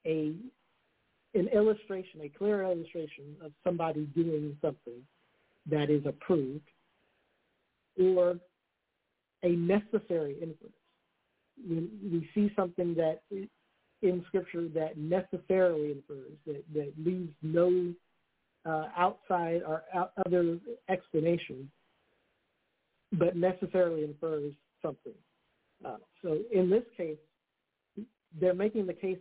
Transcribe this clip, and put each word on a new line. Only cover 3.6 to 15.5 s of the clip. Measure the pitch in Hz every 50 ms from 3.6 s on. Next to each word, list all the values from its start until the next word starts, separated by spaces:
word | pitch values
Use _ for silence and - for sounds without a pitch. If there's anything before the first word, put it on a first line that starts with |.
| -
somebody | 180 175 165 165 160 151 151 151 143 -
doing | 170 165 165 156 151 151 147 143 147
something | - 151 131 - - 120 120 123 131 _ _ _ _ _ _ _ _ _ _ _ - 151
that | 156 151 147 143
is | 151 143 147
approved, | 139 - - - - 185 156 135 131 143 151 - _ _ _ _ _ _ _ _ _ _ _ _ _ _ _ _ _ _ _ _ _ _ _ _ _ - 185
or | 185 185 185 180 175 175 175 175 175 _ _ _ _ _ _ _ _ _ _ _ _ _ _ _ _ _ _ -
a | - 175
necessary | 175 170 170 175 196 208 208 - - 208 - - 175 165 151 143 139
inference. | 175 170 160 151 - - - _ _ _ _ _ _ _ _ _ _ _ _ _ _ _ _ _ 269 233 175
We, | 165 165 170 220 220 202
we | 196 196 170 170 165 - -
see | 214 208 202 -
something | - 185 175 - - 175 175 170
that | 165 160 160 160 - _ -
i-, | 202 196 196 - _ _ _ _ _ _ _ _ _ -
in | 214 180 180 175 175 -
Scripture | - 185 175 - - 170 170 160 151
that | 160 156 156 -
necessarily | 151 151 160 175 190 185 - - 151 - -